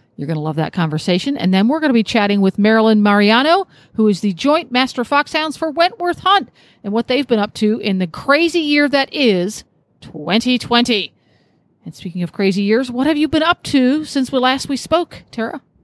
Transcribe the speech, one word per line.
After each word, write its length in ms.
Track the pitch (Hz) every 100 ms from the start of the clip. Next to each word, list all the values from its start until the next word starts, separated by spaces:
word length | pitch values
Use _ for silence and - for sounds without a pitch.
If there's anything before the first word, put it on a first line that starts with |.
| _ -
you're 120 | 147
gonna 120 | 156
love 160 | 156 156
that 160 | 151
conversation. 640 | - 160 156 - 185 277 285
And 160 | 190
then 140 | 190 220
we're 120 | 311
gonna 120 | 302
be 100 | 233
chatting 360 | 214 233 202 202
with 160 | 190 196
Marilyn 440 | 208 220 220 214
Mariano, 640 | 208 202 208 226 285 359 381 _ _
who 140 | - 214
is 120 | 190
the 120 | 208
Joint 380 | 170 277 311 330
Master 320 | 247 254 -
Foxhounds 520 | 233 285 294 311 311 -
for 140 | 320
Wentworth 500 | 285 349 453 349 330
Hunt, 280 | 370 392 269 _ _ _
and 100 | 202
what 140 | 214 233
they've 180 | 254 269
been 120 | 220
up 120 | 208
to 240 | - 214 220
in 180 | - 190
the 80 | 180
crazy 540 | - - 285 339 349
year 280 | 294 294 294
that 240 | 277 269
is 500 | 311 254 185 180 - - _ _ _
twenty 560 | - 156 147 208 247 254
twenty. 540 | - 240 240 214 160 _ _ _ _ _ _ _
And 100 | -
speaking 280 | - 185 175
of 100 | 175
crazy 300 | - 196 190
years, 280 | 202 226 254
what 140 | 240 277
have 120 | 294
you 100 | 302
been 140 | 311
up 200 | 320 349
to 400 | - 277 254 302
since 260 | 311 285 254
we 60 | 269
last 300 | 254 262 -
we 80 | 277
spoke, 460 | - 330 339 - -
Tara? 280 | - 220 285 _ _